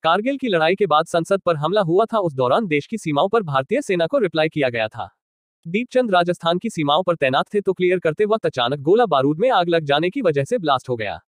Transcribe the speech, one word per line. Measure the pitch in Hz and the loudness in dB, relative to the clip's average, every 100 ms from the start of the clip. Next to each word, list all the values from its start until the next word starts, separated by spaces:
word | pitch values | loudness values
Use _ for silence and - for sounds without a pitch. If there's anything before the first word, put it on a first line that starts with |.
कारगिल | 165 180 226 277 | 0 0 0 -2
की | 254 | -2
लड़ाई | 175 160 | 0 2
के | 196 196 | 0 2
बाद | 151 165 | 2 2
संसद | 170 165 196 | -2 0 -2
पर | - 160 | 0 -2
हमला | 151 208 | 0 0
हुआ | 175 180 | 2 2
था, | 220 226 | 2 0
उस | 175 | -2
दौरान | 131 123 160 214 | 0 2 2 0
देश | 147 - | -4 -4
की | 226 | -8
सीमाओं | 165 143 190 | -4 0 2
पर | 226 | 0
भारतीय | 175 139 135 240 | 0 -4 -2 -4
सेना | 285 185 165 | -2 -2 0
को | 285 | 0
रिप्लाई | 196 160 156 | 0 0 -2
किया | 151 131 | 0 -2
गया | 117 110 | -2 -6
था। | 113 90 _ _ _ _ _ 165 | -6 -14 _ _ _ _ _ -6
दीपचंद | 190 247 254 247 | -4 -2 0 2
राजस्थान | 180 175 175 170 180 | 2 2 -2 0 -2
की | 226 | -2
सीमाओं | 185 147 151 | -4 0 0
पर | 190 | 0
तैनात | - 135 135 180 | 0 0 0 0
थे, | 208 | -2
तो | 196 | -2
क्लियर | 180 180 180 | 0 0 0
करते | 170 151 | -2 -2
वक्त | 208 220 165 | 0 0 -2
अचानक | 143 120 147 | -2 -2 -2
गोला | 139 208 240 | 2 2 4
बारूद | 143 135 156 | 2 2 0
में | 247 | 0
आग | 220 175 | 2 2
लग | 170 | 2
जाने | 147 143 175 | 2 0 0
की | 277 | 0
वजह | 202 143 | 0 0
से | 139 247 | -2 -2
ब्लास्ट | 160 131 - | 0 0 0
हो | 123 | -6
गया। | 104 85 _ | -6 -8 _